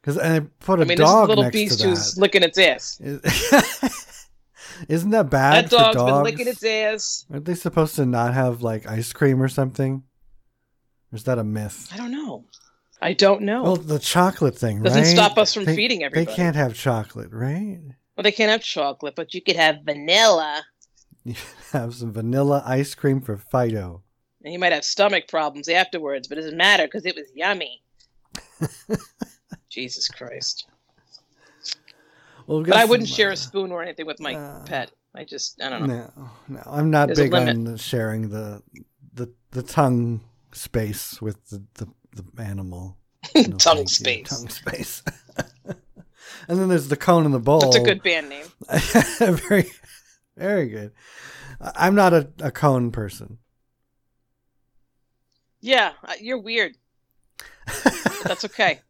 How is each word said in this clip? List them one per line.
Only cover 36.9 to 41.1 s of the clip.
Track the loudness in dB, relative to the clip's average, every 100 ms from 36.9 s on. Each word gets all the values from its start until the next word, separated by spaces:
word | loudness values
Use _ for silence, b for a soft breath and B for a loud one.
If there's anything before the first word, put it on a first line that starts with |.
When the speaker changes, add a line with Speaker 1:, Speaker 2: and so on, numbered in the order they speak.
Speaker 1:
not | 4 4
Speaker 2:
There's | 2
a |
Speaker 1:
big | 4
Speaker 2:
limit. | 4 2 -2
Speaker 1:
on | -6 -10
sharing | -6 -4 -4 -4 -6
the, | -8 -12 -14 _ -20 -20 _ _
the, | -14 -14 _ _
the | -12
tongue | -4 2 2 2 -2 -6 -10 _ _
space | -18 -6 -4 -4 -6 -10